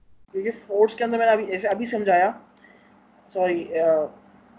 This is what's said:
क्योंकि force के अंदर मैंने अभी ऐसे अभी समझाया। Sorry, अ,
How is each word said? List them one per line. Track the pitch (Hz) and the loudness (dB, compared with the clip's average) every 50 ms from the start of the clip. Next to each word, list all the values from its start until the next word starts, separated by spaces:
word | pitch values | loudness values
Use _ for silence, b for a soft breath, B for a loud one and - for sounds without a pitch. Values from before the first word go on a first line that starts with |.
| _ _ - - - _ | _ _ -20 -20 -18 _
क्योंकि | - 190 196 226 | -10 -6 -6 -6
force | 226 - - - 202 202 214 220 - | -8 -10 -10 -4 2 2 2 2 2
के | - 240 | -2 -4
अंदर | 233 233 226 | -2 0 2
मैंने | 233 226 | 4 4
अभी | 220 214 214 | 2 2 0
ऐसे | 196 185 185 208 - | -4 -6 -4 -2 -2
अभी | - 208 240 | -2 -2 -4
समझाया। | 233 247 214 208 196 180 175 185 214 233 - - _ _ b b b b b b b b b _ _ _ _ _ - | -4 -4 -2 0 2 4 4 4 2 0 -4 -16 _ _ b b b b b b b b b _ _ _ _ _ -10
Sorry, | - 190 185 180 175 170 - | -4 -2 -2 0 -2 -2 -4
अ, | - 170 160 165 165 160 156 151 - - - _ _ _ - _ _ - | -6 -4 0 2 2 2 0 0 -4 -10 -18 _ _ _ -20 _ _ -8